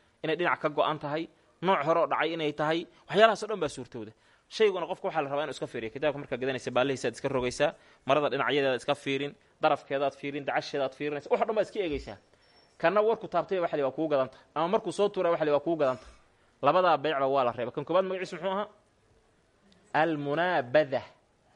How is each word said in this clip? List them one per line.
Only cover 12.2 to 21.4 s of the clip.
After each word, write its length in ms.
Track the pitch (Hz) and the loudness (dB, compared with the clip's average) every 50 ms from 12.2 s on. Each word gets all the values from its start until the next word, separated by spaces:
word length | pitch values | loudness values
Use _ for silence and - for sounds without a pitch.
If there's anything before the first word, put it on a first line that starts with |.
| _ _ _ _ _ _ _ _ _ _ _ - | _ _ _ _ _ _ _ _ _ _ _ 0
Kanna 220 | - 165 190 214 214 | 0 2 4 4 4
warku 260 | 220 226 220 - 165 | 4 2 0 -2 -2
taabtay 300 | - 175 156 - 196 185 170 | -2 -2 -2 0 0 -2 0
waxa 120 | 165 - | 0 0
la 60 | 151 139 | 0 0
waa 80 | 131 131 | 0 0
kugu 120 | - 165 160 | -2 0 2
gadanta, 280 | 147 135 131 127 - - - _ _ | 2 2 2 0 -4 -12 -20 _ _
ama 140 | 147 160 170 | -2 0 0
markuu 240 | 196 220 - 180 160 | 0 0 -2 -2 -2
soo 160 | - 202 202 | 0 0 0
tuuray 240 | 202 185 180 170 170 | 0 0 0 2 2
waxa 120 | 151 156 | 2 2
la 60 | 151 147 | 2 2
waa 80 | 143 | 2
kugu 160 | - 170 170 | 2 0 0
gadanta. 280 | 151 147 131 127 - - - - - _ _ _ _ _ _ _ _ - | 2 2 0 0 -2 -8 -16 -20 -20 _ _ _ _ _ _ _ _ 2
Labadaa 360 | 139 151 185 185 175 160 139 | 4 4 4 4 4 4 2
beecba 280 | 139 151 156 135 139 | 2 -2 0 0 0
waa 180 | 135 135 139 127 | 2 2 2 2
la 80 | 120 113 | 2 0
reebay. 200 | 127 120 123 - | -2 -4 -6 -6
Kan 120 | 156 139 | -6 -4
koobaad 200 | - 165 185 190 | 0 2 2 2
magaciisu 320 | 185 190 185 185 180 190 | 0 -2 -6 -8 -8 -8
muxuu 140 | 160 160 196 190 | -8 -6 -4 -4
ahaa? 160 | 196 208 208 - _ _ _ _ _ _ _ _ _ _ _ _ _ _ _ _ _ _ _ _ _ _ _ - | -4 -6 -8 -10 _ _ _ _ _ _ _ _ _ _ _ _ _ _ _ _ _ _ _ _ _ _ _ 0
Almunaabadha, 1080 | 143 156 170 160 147 143 143 143 160 170 180 175 156 127 120 127 151 156 135 131 120 - - - _ _ _ _ _ | 0 2 2 0 -2 -4 -4 -2 -2 0 0 0 0 0 2 2 2 2 2 -2 -4 -6 -8 -14 _ _ _ _ _